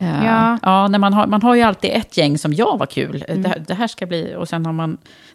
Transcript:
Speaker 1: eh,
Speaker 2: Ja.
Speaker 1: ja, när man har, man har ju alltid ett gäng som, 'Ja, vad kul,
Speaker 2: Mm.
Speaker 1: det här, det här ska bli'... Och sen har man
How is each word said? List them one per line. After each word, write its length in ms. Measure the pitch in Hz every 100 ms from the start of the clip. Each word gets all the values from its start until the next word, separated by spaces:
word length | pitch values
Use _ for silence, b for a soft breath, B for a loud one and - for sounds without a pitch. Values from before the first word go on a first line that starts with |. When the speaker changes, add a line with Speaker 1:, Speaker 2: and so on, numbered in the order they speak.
Speaker 1:
eh, 240 | 180 147 226
Speaker 2:
Ja. 320 | 226 226 233
Speaker 1:
ja, 260 | 190 190 196
när 120 | 202
man 140 | 196
har, 140 | 202 208
man 140 | 208
har 140 | 233 240
ju 60 |
alltid 300 | 226 190 -
ett 240 | 226 208 -
gäng 200 | 147 151
som, 160 | 156
'Ja, 220 | 151 294 262
vad 100 | -
kul, 360 | - 147 143 -
Speaker 2:
Mm. 140 | 165
Speaker 1:
det 60 | 185
här, 140 | 160 156
det 60 |
här 140 | 180 233
ska 180 | - 180
bli'... 300 | 170 170 -
Och 140 | 165
sen 160 | 165 165
har 80 |
man 240 | 160 165 - B B B